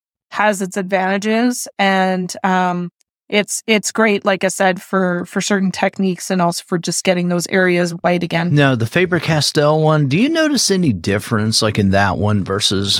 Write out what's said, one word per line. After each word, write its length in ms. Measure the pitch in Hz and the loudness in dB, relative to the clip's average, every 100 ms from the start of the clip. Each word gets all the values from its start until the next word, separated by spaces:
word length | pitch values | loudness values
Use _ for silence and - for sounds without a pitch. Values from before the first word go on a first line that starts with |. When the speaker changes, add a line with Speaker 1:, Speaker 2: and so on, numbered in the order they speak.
| _ _ _ | _ _ _
Speaker 1:
has 300 | - 214 190 | 0 0 0
its 140 | 190 202 | -4 -6
advantages. 920 | 185 185 185 196 214 220 247 247 - - | -4 -2 0 -2 0 0 0 -2 -10 -2
And, 540 | 196 190 185 185 180 - | 0 2 2 0 -4 -4
um, 460 | 190 185 180 175 175 - _ _ _ | -2 0 0 -2 -6 -12 _ _ _
it's, 360 | 208 196 - - | -2 -2 -6 0
it's 260 | 214 - | 0 0
great, 320 | - 220 202 | 0 2 2
like 200 | 208 190 | 0 0
I 60 | 190 | -2
said, 320 | - 185 185 | 0 0 0
for, 440 | - 190 180 175 180 | -2 0 0 -2 -4
for 160 | 202 | -6
certain 300 | - 202 190 | 0 0 0
techniques 580 | - 196 - 190 175 - | 0 -2 0 -2 -2 -4
and 120 | 185 | 0
also 200 | 170 170 - | 0 -2 -4
for 100 | 175 | -4
just 260 | 170 - | -4 -4
getting 260 | - 180 175 | 0 0 0
those 180 | 175 165 | -2 0
areas 440 | 196 180 175 175 | 2 2 2 0
white 300 | 170 180 175 | -2 -2 0
again. 320 | 175 165 175 | -2 -2 2
Speaker 2:
Now, 220 | 147 139 123 | 4 4 2
the 100 | 113 | 0
Faber-Castell 960 | 175 180 170 - 156 - 156 147 156 | 0 0 0 0 0 0 2 2 4
one, 260 | 156 151 143 | 4 2 2
do 80 | 151 | 2
you 120 | 269 | 2
notice 400 | 330 311 277 - | 2 0 0 0
any 240 | 190 165 | 2 0
difference, 680 | 92 98 101 - 110 107 - | 0 -2 -2 -2 -2 0 0
like, 160 | 110 104 | 0 2
in 100 | 98 | 2
that 260 | 98 101 87 | 2 2 0
one 260 | 104 104 | 0 0
versus, 560 | 85 95 - 98 98 | -2 -2 0 -2 0